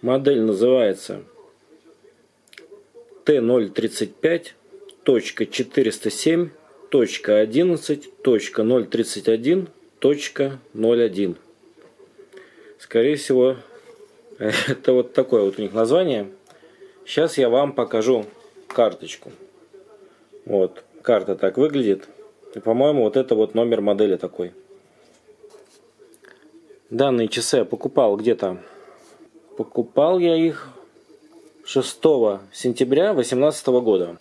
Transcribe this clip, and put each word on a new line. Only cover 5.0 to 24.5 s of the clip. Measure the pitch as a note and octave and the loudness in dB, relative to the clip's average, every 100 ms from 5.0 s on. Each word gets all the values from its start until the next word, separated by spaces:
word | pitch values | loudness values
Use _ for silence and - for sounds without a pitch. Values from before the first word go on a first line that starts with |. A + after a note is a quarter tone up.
точка | - B2 - - A2 | 0 0 0 -8 -8
четыреста | - B2 - A#2 - A2 | -6 -4 -2 -2 -2 -8
семь | - D#3+ E3 E3+ - _ - - | -2 0 0 -2 -10 _ -20 -2
точка | C#3+ G#2+ - - G#2+ | 0 0 -2 0 2
одиннадцать | A2 A#2+ F3+ E3 - D3 - - | 2 2 2 0 -4 -6 -8 -4
точка | - B2 - - | 0 0 0 -2
ноль | A2 B2+ G#2+ | 2 2 0
тридцать | A2+ A2+ - G2 | -2 -4 -2 -2
один | A2+ B2 F3+ F3+ _ _ _ | 0 2 0 -2 _ _ _
точка | C3+ D3 - - C#3 C3 _ | 0 0 -4 -6 -6 -6 _
ноль | A2 A2 A#2+ | -2 0 2
один. | A2+ F#2 G2 E2+ _ _ _ _ - _ - _ - - - _ - - | 2 0 -4 -4 _ _ _ _ -20 _ -20 _ -20 -20 -20 _ -20 -20
Скорее | - A#2 B2 D3+ | -4 0 2 0
всего, | - B2+ B2+ B2+ - - - - | 0 2 2 0 -12 -20 -20 -20
<laughs> | - _ - - | -20 _ -20 -8
это | G#2+ G#2 - B2+ - | -4 -2 -2 -2 2
вот | B2+ B2 | 2 2
такое | - B2+ A#2 | -2 0 2
вот | G2 F#2+ | 2 -2
у | |
них | G#2 | -6
название. | G#2 A2+ D#3 F#3 A#2+ G2 - _ - - _ - _ - | -2 2 2 2 -2 -6 -14 _ -20 -20 _ -20 _ -6
Сейчас | - D#3+ D3 | -2 -2 2
я | B2 | 2
вам | B2 C#3+ | 2 0
покажу | - A#2 A2+ A2 B2 G#2 - - - - | -2 -4 -2 0 0 -2 -16 -20 -20 -8
карточку. | - A2 - - - - - - _ _ - - - - _ _ - - | 0 0 0 -16 -18 -20 -20 -20 _ _ -20 -20 -20 -20 _ _ -20 -4
Вот, | G2+ F2+ - - - | 0 0 -4 -20 -12
карта | - A2 F#2+ F#2+ | 0 0 0 -4
так | F#2+ G#2+ | -2 0
выглядит. | D3+ C#3+ A2+ G2 - - - _ - A2 | 0 0 0 -2 -4 -20 -20 _ -18 -8
И, | |
по-моему, | A2+ A2+ C#3+ D3 | -2 2 2 4
вот | G#2+ C3 | 2 0
это | C3 A2 | 0 2
вот | G#2+ A#2 | 2 2
номер | A#2 A2 | 0 0
модели | G2+ G2+ G#2+ F#2 | 0 2 2 0
такой. | F2+ - F2+ | -6 -8 -10